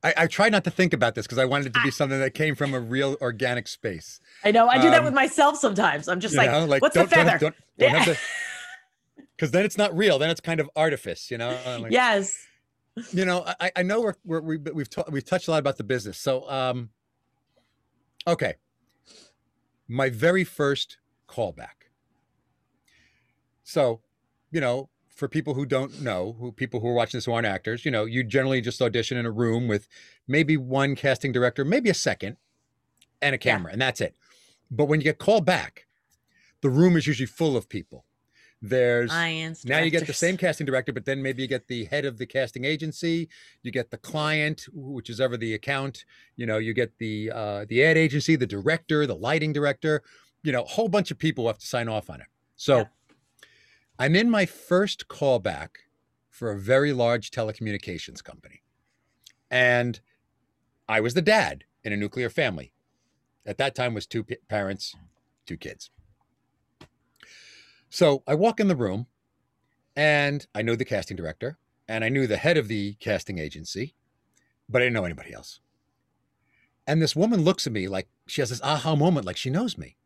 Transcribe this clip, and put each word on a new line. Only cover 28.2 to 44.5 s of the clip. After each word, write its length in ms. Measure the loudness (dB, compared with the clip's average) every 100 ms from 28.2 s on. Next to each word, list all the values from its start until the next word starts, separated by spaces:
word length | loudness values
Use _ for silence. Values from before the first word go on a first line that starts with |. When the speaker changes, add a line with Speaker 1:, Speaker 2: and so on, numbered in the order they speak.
Speaker 1:
generally 360 | 0 0 2 0
just 220 | -2 0
audition 360 | 0 0 -2 -4
in 80 | -4
a 60 |
room 360 | 0 0 2 2
with 200 | 0 -2 -20 -20 _ -2
maybe 300 | 0 2 0
one 380 | 0 0 0 0
casting 360 | 0 0 0
director, 320 | 2 0 0
maybe 260 | 0 2 2
a 20 |
second, 440 | 0 0 -2 -6 -10 _ _ _ _ _ _ _ _
and 140 | -2 0
a 20 |
Speaker 2:
Yeah. 160 | 0 -2
Speaker 1:
camera, 160 | -2
and 80 | -2
that's 200 | -2 -2
it. 140 | -6 _ _ _ _ _ _
But 140 | -2 2
when 140 | 2
you 40 |
get 160 | 2 0
called 260 | 4 4 4
back, 420 | 0 -2 -12 _ _ _ _ _ _ _ _
the 80 | 0
room 240 | 4 6 6
is 80 | 2
usually 220 | -2 -4
full 280 | -2 0 0
of 140 | -4
people. 360 | -12 -12 -20 _ _ _ _ _ _
There's 480 | -2 2 4 2 0
Speaker 2:
Clients, 520 | -2 -2 -4 -6 -10 -2
Speaker 1:
now 120 | 0
you 120 | 2
get 80 | 0
the 40 | -2
Speaker 2:
directors. 120 | -2
Speaker 1:
same 200 | 0 0
casting 280 | -2 -2 -2
director, 260 | -2 -2
but 140 | -6 -4
then 160 | -4
maybe 200 | -4 -4
you 40 | -4
get 200 | -6 _
the 180 | -10 -4
head 200 | -4 -4
of 120 | -8
the 80 | -6
casting 380 | -4 -4 -4 -4
agency, 640 | -4 -6 -6 -4 -2 -4 -12 -20 _
you 80 | -6
get 200 | -6 -6
the 60 | -10
client, 680 | -8 -4 -2 0 -2